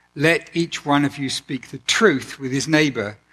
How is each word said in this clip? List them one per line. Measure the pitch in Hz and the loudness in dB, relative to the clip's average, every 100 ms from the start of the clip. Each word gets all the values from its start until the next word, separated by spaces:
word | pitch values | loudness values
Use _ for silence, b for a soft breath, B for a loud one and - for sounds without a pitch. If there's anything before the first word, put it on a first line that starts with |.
| _ | _
let | 147 156 170 - | 0 2 2 -2
each | 170 170 - | -4 -4 -4
one | 147 143 151 | 0 2 2
of | 147 | -2
you | 131 | -6
speak | - - 135 - | -6 -8 -10 -10
the | 139 | -12
truth | - - 220 135 - - | -4 2 4 2 -4 -10
with | 131 | -4
his | 139 135 | -4 0
neighbor, | 151 151 120 104 107 b | 2 2 0 -6 -8 b